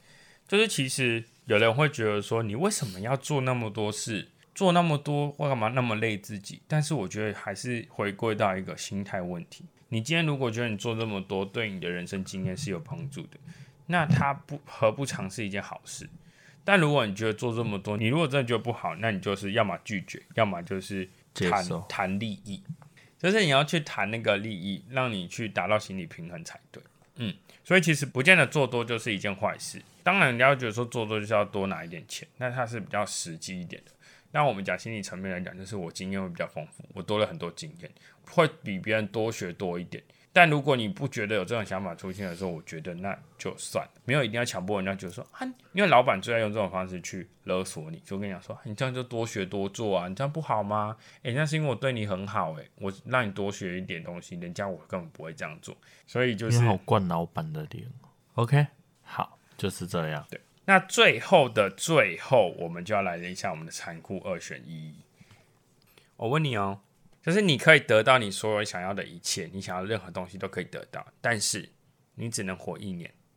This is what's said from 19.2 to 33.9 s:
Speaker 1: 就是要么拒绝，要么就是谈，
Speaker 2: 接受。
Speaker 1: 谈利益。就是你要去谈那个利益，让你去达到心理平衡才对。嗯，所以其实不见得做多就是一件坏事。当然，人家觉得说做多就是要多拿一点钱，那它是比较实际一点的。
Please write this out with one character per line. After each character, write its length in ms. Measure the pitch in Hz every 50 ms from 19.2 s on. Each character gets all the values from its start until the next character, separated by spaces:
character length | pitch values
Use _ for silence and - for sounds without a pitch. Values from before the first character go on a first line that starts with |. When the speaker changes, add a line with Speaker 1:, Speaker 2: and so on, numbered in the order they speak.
Speaker 1:
就 140 | 87 101 98
是 180 | 98 104 98 98
要 120 | 117 110
么 140 | 98 87 - -
拒 180 | - 107 95 -
绝， 180 | - - - - _ -
要 100 | - 113
么 160 | 101 95 87
就 200 | 87 87 98 95
是 280 | 95 - 101 95 92 - - _ _ _ _
谈， 300 | - 101 87 104 98 90
Speaker 2:
接 60 | 90
受。 180 | 85 82 90 -
Speaker 1:
谈 320 | - - 98 92 98 101
利 100 | 117 110 101 95 -
益。 180 | 104 98 - - - 165 - - - _ - - - _ _
就 120 | - 180
是 120 | 202 226 202
你 60 | 151
要 160 | 135 135 151
去 160 | 147 - 165
谈 280 | 151 - - - 101 101
那 100 | 110 117
个 160 | 110 113 101
利 180 | 101 104 110 107
益， 300 | 87 85 98 98 87 - 98
让 200 | 127 131 131 123
你 160 | 110 95 87
去 220 | 85 - - 117 104
达 180 | - 101 90
到 120 | 92 107 107
心 180 | - - 95
理 80 | 95 87
平 240 | 78 - - 82 85
衡 160 | 87 82 82
才 160 | - - - - _
对。 120 | - - - - _ _ _ _ _
嗯， 180 | - 120 104 - - _ - - - _
所 120 | - 185
以 40 | 190
其 140 | 170 165 156
实 100 | 143 147
不 180 | 127 - 127 135
见 140 | 175 190
得 100 | 175 143
做 200 | 117 - 156 135
多 180 | 117 120 120 117
就 140 | 117 120 113
是 140 | - 120 104
一 60 | 92
件 160 | 87 104 98
坏 220 | - 107 95 85 -
事。 220 | - - - - - - _ _ _
当 160 | 175 185 196
然， 100 | 175 135
人 100 | 120 117
家 160 | 127 135 143
觉 120 | 127 127
得 60 | 113 107
说 120 | 117 120
做 220 | 120 - 123 110
多 120 | 104 110 107
就 60 | 104
是 80 | 104 110
要 100 | 104 101
多 240 | 98 - 101 98
拿 160 | 98 90 78 85
一 60 | 85
点 160 | 87 82 -
钱， 220 | - - - - - _
那 140 | - 127 127
它 160 | 120 131 123
是 120 | 113 120 113
比 100 | 92 -
较 160 | - 101 104
实 300 | 95 - - - 87 82
际 220 | 80 - - 95 90
一 60 | 87
点 180 | 82 - - -
的。 60 | -